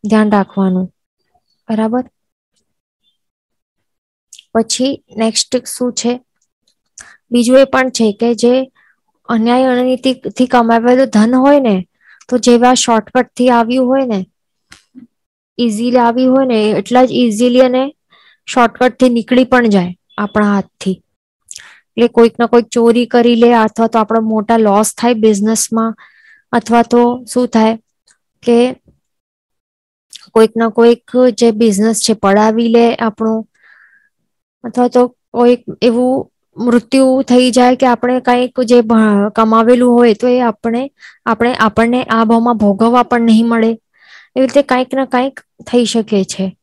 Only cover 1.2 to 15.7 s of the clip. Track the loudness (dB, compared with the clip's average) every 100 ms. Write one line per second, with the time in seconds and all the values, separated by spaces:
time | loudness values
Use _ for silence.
1.2 | _ _ _ _ _ -4 -4 -4 -8 _
2.2 | _ _ _ _ _ _ _ _ _ _
3.2 | _ _ _ _ _ _ _ _ _ _
4.2 | _ -20 _ -6 -6 -4 -6 -6 _ -6
5.2 | -6 -4 -6 -6 -8 -8 -8 -4 -6 -6
6.2 | _ _ _ _ _ _ _ -20 -20 _
7.2 | _ -2 2 2 2 0 -4 -2 -4 -2
8.2 | -4 0 0 0 -4 _ _ _ _ _
9.2 | -6 -2 0 0 0 0 -2 -2 -4 -4
10.2 | -8 -4 0 2 2 0 2 2 2 0
11.2 | 0 2 2 2 2 -2 -4 _ _ _
12.2 | _ -2 2 4 4 2 0 -2 -2 -4
13.2 | -4 -2 0 2 0 -2 0 -2 -2 -6
14.2 | -8 _ _ _ _ -20 _ -20 -20 _
15.2 | _ _ _ -6 -4